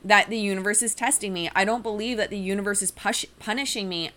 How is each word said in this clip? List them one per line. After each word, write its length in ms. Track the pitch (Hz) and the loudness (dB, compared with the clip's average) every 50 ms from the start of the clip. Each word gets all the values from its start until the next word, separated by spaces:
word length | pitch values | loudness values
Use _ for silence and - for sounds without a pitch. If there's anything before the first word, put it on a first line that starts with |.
| - | 2
that 240 | 190 208 202 - - | 6 6 6 6 6
the 100 | 220 226 | 0 -2
universe 440 | 208 202 196 190 190 202 208 - 240 | 0 0 0 0 0 0 2 2 2
is 120 | 220 - | 0 -2
testing 380 | - 240 247 277 - - 202 185 | -2 0 0 0 0 0 -2 -2
me. 180 | 175 170 165 - | -2 -2 0 2
I 100 | - - | 2 2
don't 180 | 202 226 240 220 | 4 2 0 -2
believe 340 | 226 214 208 214 233 254 | -4 -4 -2 -2 -2 0
that 140 | 214 202 - | -2 -2 -2
the 80 | 202 202 | -2 -4
universe 440 | 190 185 196 202 196 202 202 196 196 | -2 -2 -2 0 0 0 0 0 -2
is 80 | 180 | -4
push-, 360 | - - - 208 - - - - - - | -4 -4 -2 -2 -2 -2 -4 -6 -10 -12
punishing 500 | - - 214 254 277 262 - 233 196 185 | -6 -4 -4 -2 -2 -4 -4 -4 -4 -4
me. 220 | 180 170 165 156 - | -4 -4 -4 -4 2